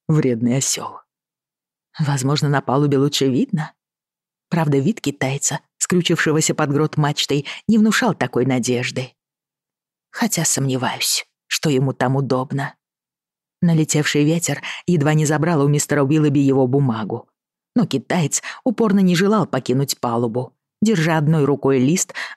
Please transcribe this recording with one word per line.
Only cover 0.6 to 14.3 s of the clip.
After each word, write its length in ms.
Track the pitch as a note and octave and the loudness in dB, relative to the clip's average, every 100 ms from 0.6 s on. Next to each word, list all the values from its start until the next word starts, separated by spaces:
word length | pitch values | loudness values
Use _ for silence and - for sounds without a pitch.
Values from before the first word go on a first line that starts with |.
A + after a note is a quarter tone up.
| C3 - - - - _ _ _ _ _ _ _ _ - | 0 -4 -8 -14 -20 _ _ _ _ _ _ _ _ -4
Возможно, 500 | D3 C#3 C3 C#3+ D3 | -2 0 0 0 2
на 120 | C#3+ | 0
палубе 380 | - B2+ D3 C3+ | 0 0 2 2
лучше 300 | C#3+ - C#3 | 2 2 0
видно. 440 | B2+ B3+ D#3+ D3+ - _ _ _ _ _ _ _ | 2 0 -2 -6 -12 _ _ _ _ _ _ _
Правда, 300 | E3+ D#3 C#3 | -2 0 2
вид 220 | C#3 A3 | 0 -2
китайца — 600 | - C#3+ C3 C#3 - D3+ - _ | -6 -6 -6 -4 -4 -6 -10 _
скрючившегося 760 | - F3+ E3+ E3 - D#3 D#3 | -2 0 2 0 2 0 0
под 160 | D3+ D3+ | -2 -2
грот 260 | C#3 D#3 - | 0 0 0
мачтой, 500 | D3 D3 - C#3+ C#3+ - - | -2 -2 -2 -4 -4 -8 0
не 120 | A3 | 2
внушал 360 | G#3+ G3+ B3 | 4 2 0
такой 320 | - A#2+ A#2+ B2+ | -2 -2 0 0
надежды. 680 | B2+ A#2 B2 B2 - C3 - _ _ _ _ _ _ _ _ _ | 0 0 -2 -4 -8 -10 -14 _ _ _ _ _ _ _ _ _
Хотя 340 | - A3 - | -6 -4 -2
сомневаюсь, 840 | D3+ - C3+ B2+ B2 B2 - - - _ _ | -2 -2 -2 -2 -4 -4 -4 -4 -8 _ _
что 240 | - E3 | -4 0
ему 220 | C3 C3+ | 2 0
там 240 | B2 B2+ C3+ | 0 0 0
удобно. 580 | C3+ C3 C3 C#3 C3 - _ _ _ _ _ _ _ _ | 0 -2 -2 -6 -8 -10 _ _ _ _ _ _ _ _
Налетевший 640 | F3 D#3+ D#3 D3+ D3 D3+ | 2 2 2 0 0 2
ветер 380 | D3 | 2